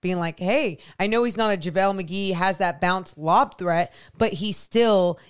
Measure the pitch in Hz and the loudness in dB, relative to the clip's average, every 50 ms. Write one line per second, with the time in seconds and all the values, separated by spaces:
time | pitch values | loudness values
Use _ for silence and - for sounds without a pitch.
0 | - 180 185 175 170 165 160 - 180 185 233 294 302 202 165 - - - - - | -4 -4 -2 -2 -4 -4 -6 -4 -2 0 0 0 0 -2 -6 -8 -16 -14 -6 -4
1 | 190 208 220 233 240 240 175 214 220 214 202 180 151 180 160 190 190 196 196 190 | -2 0 2 0 0 0 0 0 0 0 0 -2 -2 -2 0 2 2 2 0 -2
2 | 180 156 180 196 196 190 185 170 180 196 190 - 190 175 170 - 185 180 185 190 | -6 -6 -6 -4 -2 -2 -2 0 0 0 0 0 -2 -2 -2 -2 -2 0 0 -2
3 | 180 - - 147 151 160 175 226 277 277 - - 185 175 165 170 175 - - - | -4 -10 -12 -6 0 2 4 4 4 2 -2 -6 -2 -2 0 0 -2 -4 -6 -20
4 | - - _ - 226 220 202 151 196 214 196 - - - - 226 233 226 208 190 | -20 -12 _ -2 -2 -2 -2 -4 -6 -6 -6 -8 -8 -2 2 2 4 4 4 4
5 | 180 175 170 - - | 4 2 0 -4 -10